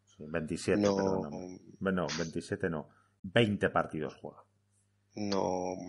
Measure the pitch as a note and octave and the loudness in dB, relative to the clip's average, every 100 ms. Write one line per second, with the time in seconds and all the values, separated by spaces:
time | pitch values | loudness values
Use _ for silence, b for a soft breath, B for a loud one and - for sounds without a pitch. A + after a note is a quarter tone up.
0 | _ - D2+ E2 D#2 - - G#2 G2+ G2 | _ -16 -6 -4 -2 -2 2 4 4 4
1 | G2 F#2+ D2+ F2+ F2+ F2+ - - F#2+ F#2 | 2 0 -4 -8 -10 -14 -16 -4 0 0
2 | D2+ D#2+ E2 E2+ - G2+ F#2 D#2+ - b | 0 -2 -4 -4 -6 -2 -2 -2 -8 b
3 | b b F#2+ A#2+ G#2+ G2 F#2 E2+ D2+ D#2+ | b b 0 4 4 4 2 2 0 -2
4 | C#2 - - - - _ _ _ _ _ | -4 -6 -16 -18 -20 _ _ _ _ _
5 | _ G#2+ G#2 G2 F#2 F2+ F2+ F#2 | _ -6 -2 0 0 0 -2 -4